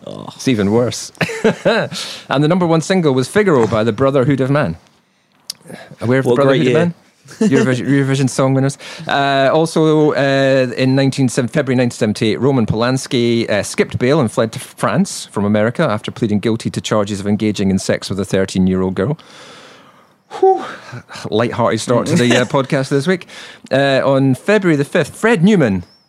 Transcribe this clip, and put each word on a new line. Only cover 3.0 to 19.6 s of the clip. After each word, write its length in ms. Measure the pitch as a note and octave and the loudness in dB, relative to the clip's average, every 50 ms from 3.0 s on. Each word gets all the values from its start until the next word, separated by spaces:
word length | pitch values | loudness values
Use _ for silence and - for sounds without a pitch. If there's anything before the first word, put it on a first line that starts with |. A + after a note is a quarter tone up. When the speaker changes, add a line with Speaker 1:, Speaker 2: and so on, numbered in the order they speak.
| E3+ D3+ C3 | 2 2 2
Speaker 2:
was 140 | B2+ B2+ - | 0 -2 0
Figaro 400 | - G3+ G#3+ F#3+ E3 C3 A2+ G2+ | 0 0 2 4 4 2 2 2
by 160 | - G#2+ A2 | 2 0 0
the 100 | A#2 A2 | 0 0
Brotherhood 480 | G#2 C3+ C3+ C#3 C#3+ B2 D3+ C#3+ B2+ | 2 0 2 2 2 2 2 2 0
of 80 | C3 C3 | 0 0
Man. 280 | C#3 D3 C#3+ F2+ E2 - _ _ _ _ _ _ _ _ _ _ _ _ _ _ - _ _ - - - - - - _ | 0 0 0 -2 -4 -8 _ _ _ _ _ _ _ _ _ _ _ _ _ _ -20 _ _ -20 -20 -20 -18 -20 -14 _
Aware 180 | G#2+ A2 B2+ C3+ | -2 0 2 2
of 60 | C3 | 2
the 60 | C3 | 2
Speaker 1:
What 80 | A#2+ B2 | 2 4
a 40 | C#3 | 4
great 20 | |
Speaker 2:
Brotherhood 160 | C3+ C3+ - | 4 4 4
of 20 | - B2+ | 2 2
Speaker 1:
year. 60 | B2 | 2
Speaker 2:
Man? 200 | D#3 E3+ F3 E3+ _ _ _ _ _ _ - - - | 2 2 2 -2 _ _ _ _ _ _ -20 -4 0
Eurovision, 480 | A3+ G#3 C3+ - A3+ C3 B2+ B2 - A#2 | 2 4 4 4 4 2 0 -2 0 0
<laughs> 0 | |
Eurovision 420 | C#3 C#3 C#3 C3 C3+ C3+ C#3+ B2+ | 2 2 2 2 0 0 0 0
Song 240 | - - C#3 C3 C3+ | 0 0 0 2 2
Winners. 240 | C3+ C3 C3+ C3+ - - - - - D#3+ - | 2 0 0 -2 -6 -14 -18 -16 -12 -6 -4
Uh, 420 | - C#3+ C#3 C#3 C#3 C3+ C3+ C3+ A#2 | -2 0 0 0 2 2 2 2 2
also, 600 | D#3 E3 D#3+ - F3 D#3+ D#3 D3+ D#3 D3+ D3+ - | 2 0 0 0 2 2 4 4 4 2 2 2
uh, 580 | - C#3 C#3 C#3 C#3 C3+ C3+ C3+ C3+ B2+ B2 A#2+ - | 0 0 0 2 2 2 2 2 2 2 0 -2 -2
in 180 | B2+ C3 C3 | 0 2 2
nineteen, 320 | C#3 C#3 C3+ B2 - C#3 B2 | 2 2 0 0 0 -2 0
February 480 | - - B2+ A2+ - E3 C#3 C3 C3 | 0 -2 -4 -2 -2 -2 -2 0 0
nineteen 160 | B2+ B2+ A#2+ | 0 0 0
seventy-eight, 480 | - - B2 G#2+ G#2 - A#2+ A2 G2+ - | 0 -2 -2 -2 0 0 0 0 0 0
Roman 260 | A2 C#3 C#3 C3 A2+ | 0 0 2 2 0
Polanski, 840 | - - G#2+ A#2 A#2+ C3 C3 - - - B2 A#2+ A#2 A#2+ A#2 A2 - | 0 0 0 0 0 0 -2 -4 -2 -2 0 0 2 0 0 0 0
uh, 140 | G#2+ G2+ F#2+ | -2 -2 -2
skipped 360 | - - - G3+ - - - | -4 -2 -4 -4 -2 -2 -2
bail 200 | B2 B2 C#3+ D#3+ | 0 2 2 2
and 100 | C3+ G#2 | 0 0
fled 220 | - - A#2 A2+ - | 0 -2 -2 -2 -2
to 60 | B2 | -10
France 680 | - - - - - A#2+ G#2 C#3+ G3+ - - - - | -14 -16 -8 -4 -4 -2 0 0 -2 -2 -4 -12 -14
from 180 | - - A2 G2+ | -8 -6 -4 0
America 400 | G2+ G#2+ G#2+ G#2+ A2+ - - E3+ | 0 2 2 2 0 0 0 -2
after 260 | C#3+ G#2 G#2 - - | -2 -2 -4 -6 -10
pleading 300 | G2 - B2 G#2+ G#2 G#2 | -6 -4 -2 -2 -2 0
guilty 300 | F2+ A#2 A2 A2+ - A#2 | 0 -2 -4 -2 -4 -6
to 100 | - - | -6 -6
charges 380 | G2 - A#2+ A2 G#2 G2+ G#2+ F#2+ | -4 -2 0 0 0 -2 -4 -6
of 80 | G2 G2+ | -2 -2
engaging 420 | G#2 G2+ A2 G#2+ G2+ - G2 G2 | -2 0 0 -2 -2 0 0 0
in 100 | F#2+ F#2+ | 0 0
sex 300 | - - G#2+ - - - | 0 -2 -4 -4 -4 -8
with 80 | G2+ F#2 | -6 -6
a 40 | G2 | -4
thirteen-year-old 680 | - - F#2+ F#2+ F#2 - F#2+ F#2 F#2 F#2 F#2 F#2 F#2+ F#2 | -2 -2 -2 -2 -2 0 0 0 0 0 0 -2 -2 -2
girl. 220 | F#2 F#2 A#2 D3 - - - - - - - - - | -2 -4 -4 -4 -8 -10 -20 -20 -20 -20 -20 -20 -20